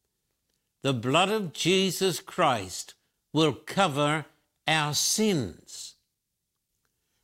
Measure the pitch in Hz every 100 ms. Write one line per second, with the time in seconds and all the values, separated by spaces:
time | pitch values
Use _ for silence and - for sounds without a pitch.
0 | _ _ _ _ _ _ _ _ 135 131
1 | 117 147 190 220 185 - 156 190 190 165
2 | 190 170 - - 165 120 92 - - -
3 | _ _ _ 147 156 113 - - 190 139
4 | 147 156 143 _ _ _ - 156 147 143
5 | - - 214 180 104 73 - - - -
6 | _ _ _ _ _ _ _ _ _ _
7 | _ _